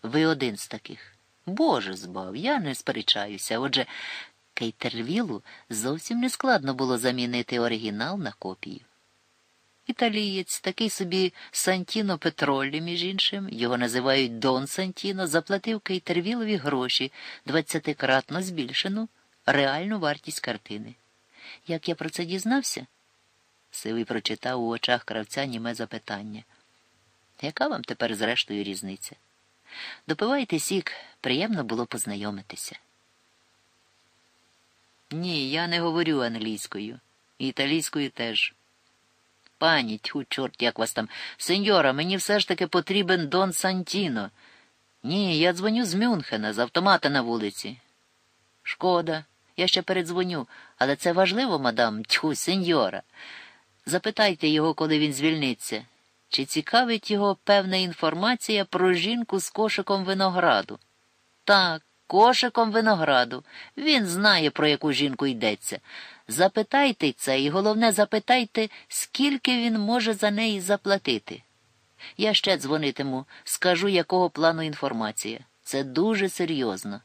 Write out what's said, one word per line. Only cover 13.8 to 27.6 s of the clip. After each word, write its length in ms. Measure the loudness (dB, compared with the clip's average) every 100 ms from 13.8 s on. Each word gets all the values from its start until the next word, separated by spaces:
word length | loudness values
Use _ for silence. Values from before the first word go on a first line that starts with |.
| 0 0 2 2 2 0
Дон 280 | 0 2 0
Сантіно, 600 | -4 -6 -4 -6 -4 0
заплатив 540 | 0 0 -4 -2 -4
Кейтервілові 760 | -2 -4 0 -2 0 -2 0 0
гроші, 560 | 0 -2 0 0 -2 -8 -18 -16 -2
двадцятикратно 960 | -2 0 -4 -4 -2 2 2 2 -6
збільшену 680 | -6 -6 -6 -4 -2 -4 -6 _ _ _ 0
реальну 520 | 2 2 0 -4 -2
вартість 420 | -2 -2 -6 -8
картини. 540 | -6 -8 -8 -12 -12 -18 _ _ _ -20 -20 -20 -8
Як 220 | -6 -4
я 60 |
про 160 | -6 -6
це 140 | -6
дізнався? 640 | -6 -4 0 0 0 -6 -12 _ _ _ _ _ _ _ _
Сивий 340 | -12 -6 -4
прочитав 580 | -2 -2 -4 -6 -4 -2
у 60 | -2
очах 360 | -4 0 0
кравця 400 | 0 -8 -6 -6
німе 300 | -6 -6 -6
запитання. 680 | -6 -8 -10 -10 -10 -10 -14 -18 _ _ _ _ _ _ _ _ _
Яка 260 | -10 -2